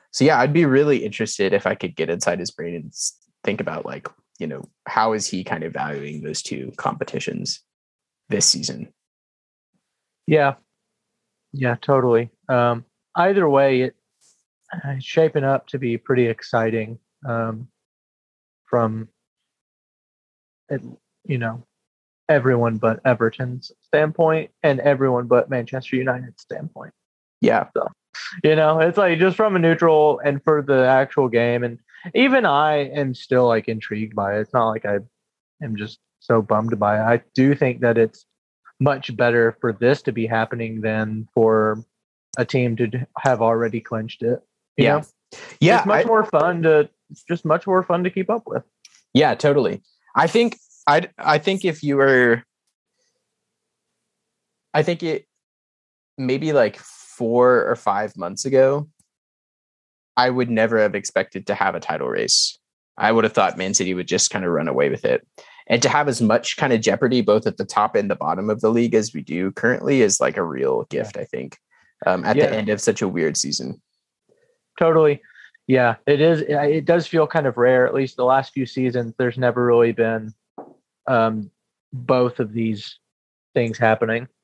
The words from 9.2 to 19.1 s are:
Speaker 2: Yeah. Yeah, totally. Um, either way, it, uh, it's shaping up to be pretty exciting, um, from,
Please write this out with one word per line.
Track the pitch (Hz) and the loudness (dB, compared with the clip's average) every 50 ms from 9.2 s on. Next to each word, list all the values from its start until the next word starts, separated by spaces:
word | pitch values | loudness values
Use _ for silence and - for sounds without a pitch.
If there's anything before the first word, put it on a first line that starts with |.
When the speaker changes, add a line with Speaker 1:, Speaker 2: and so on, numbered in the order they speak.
| _ _ _ _ _ _ _ _ _ _ _ _ _ _ _ _ _ _ _ _ - | _ _ _ _ _ _ _ _ _ _ _ _ _ _ _ _ _ _ _ _ -2
Speaker 2:
Yeah. | - 156 156 143 139 135 _ _ _ _ _ _ _ _ _ _ _ _ _ _ _ _ _ _ _ - | 2 2 4 2 2 -2 _ _ _ _ _ _ _ _ _ _ _ _ _ _ _ _ _ _ _ -8
Yeah, | 139 131 123 117 - | -4 -2 -2 -2 -2
totally. | - - 139 135 123 127 117 113 120 117 _ _ _ - | 0 0 2 2 4 4 2 2 0 -2 _ _ _ -2
Um, | 131 123 120 120 120 120 123 _ _ _ _ _ - | 0 2 2 2 0 -2 -6 _ _ _ _ _ -2
either | - 175 190 196 196 180 156 | 0 2 2 2 2 2 4
way, | 139 139 139 135 135 127 127 | 4 4 4 4 2 2 0
it, | 127 - _ _ _ _ _ _ _ _ _ _ _ _ _ _ - - | -2 -6 _ _ _ _ _ _ _ _ _ _ _ _ _ _ -14 -14
uh, | 175 - 139 139 | -10 -8 -8 -8
it's | 135 127 | -8 -8
shaping | - - 165 160 156 - 151 135 | -4 0 2 2 2 2 0 -2
up | 135 139 135 - _ | 0 -2 -2 -4 _
to | - 135 | -10 -6
be | 127 120 117 | -4 -4 -4
pretty | 113 _ - 135 123 123 | -4 _ 0 2 2 2
exciting, | 117 113 - - - - 120 110 110 113 113 107 110 113 117 _ _ _ _ - 131 | 0 0 -4 -6 -4 -2 0 0 0 -2 -4 -4 -6 -10 -18 _ _ _ _ -10 -6
um, | 117 117 117 113 113 110 123 - _ _ _ _ _ _ _ _ _ _ _ _ _ _ _ _ _ _ _ | -4 -4 -4 -4 -6 -8 -12 -16 _ _ _ _ _ _ _ _ _ _ _ _ _ _ _ _ _ _ _
from, | - - 120 117 110 110 110 110 110 | -2 0 0 0 0 -2 -6 -10 -14